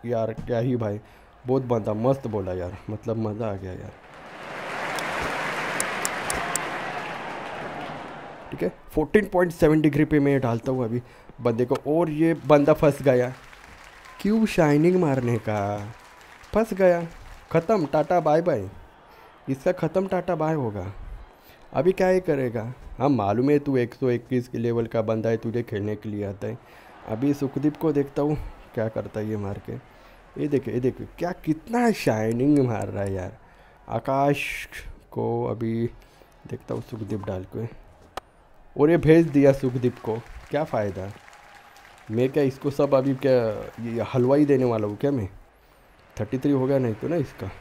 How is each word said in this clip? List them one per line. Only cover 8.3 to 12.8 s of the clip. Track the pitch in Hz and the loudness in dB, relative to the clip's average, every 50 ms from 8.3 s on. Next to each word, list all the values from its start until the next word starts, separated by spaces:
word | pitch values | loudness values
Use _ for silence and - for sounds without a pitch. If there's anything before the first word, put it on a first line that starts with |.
| - - - - | -18 -18 -14 -14
ठीक | - 135 165 | -6 -4 -4
है। | 180 - - - - | -4 -4 -8 -20 -4
फोर्टीन | - 156 151 147 - 214 202 | -2 -2 -2 4 4 4 4
पॉइंट | 190 - 175 180 175 165 | 6 2 2 2 2 4
सेवन | - 170 151 156 156 | 4 4 6 6 6
डिग्री | 151 156 139 143 156 | 4 4 4 4 4
पे | 151 156 147 | 4 4 4
मैं | 139 143 139 135 | 4 4 4 4
डालता | 127 117 117 113 - 131 | 2 2 0 0 -2 -2
हूँ | 131 127 123 | -2 0 0
अभी | 107 117 123 123 - - - - - - - | -2 -2 -4 -6 -8 -20 -20 -20 -20 -18 -2
बंदे | 117 120 113 113 123 | 0 0 2 2 2
को | 120 135 - - 139 | 0 0 -2 0 0
और | 151 165 175 160 | 2 2 2 0
ये | 151 151 165 165 170 143 127 | 2 2 2 2 2 0 4
बंदा | 131 151 143 143 151 151 | 6 6 6 8 6 4
फंस | - | 6